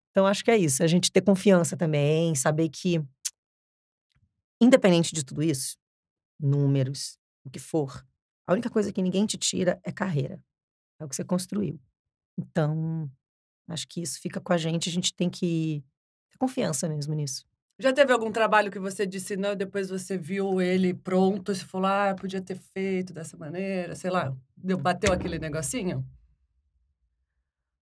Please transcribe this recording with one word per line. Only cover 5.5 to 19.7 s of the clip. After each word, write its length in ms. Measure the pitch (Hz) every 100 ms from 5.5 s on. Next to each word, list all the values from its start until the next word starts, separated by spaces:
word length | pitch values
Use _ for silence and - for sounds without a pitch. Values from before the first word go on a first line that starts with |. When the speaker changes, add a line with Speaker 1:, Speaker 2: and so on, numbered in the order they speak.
| 139 - - _ _ _ _ _ -
Speaker 1:
números, 800 | 143 143 143 139 131 139 - - _ _ 139
o 40 |
que 100 | 131
for, 460 | - 165 139 - - _ _ _ -
a 60 |
única 160 | 185 240
coisa 240 | 226 208
que 80 | 196
ninguém 240 | 185 190 220
te 120 | 196
tira 420 | - 190 180 -
é 80 | -
carreira. 500 | - 196 147 139 - _ _ _ _ _ -
É 60 | 156
o 40 |
que 60 | -
você 80 | -
construiu. 540 | 180 180 196 185 160 _ _ _ _ _ -
Então, 720 | - - 151 160 160 160 151 131 _ _ _ _ -
acho 180 | 165 -
que 140 | -
isso 180 | 170 -
fica 200 | 175 -
com 120 | -
a 40 | 175
gente, 320 | 160 165 180
a 40 |
gente 200 | 170 180 -
tem 140 | 180
que 540 | 175 175 165 160 151 - _ _ _ _
ter 80 | -
confiança 500 | 269 262 196 156 170
mesmo 240 | 151 143 151
nisso. 300 | 147 - - _ _ -
Speaker 2:
Já 120 | 262
teve 220 | 262 269
algum 180 | 240 220
trabalho 380 | 226 220 214 208
que 80 | 196
você 260 | 190 190 202
disse 280 | 190 185 202
não 180 | 202
e 20 | 202
depois 340 | 190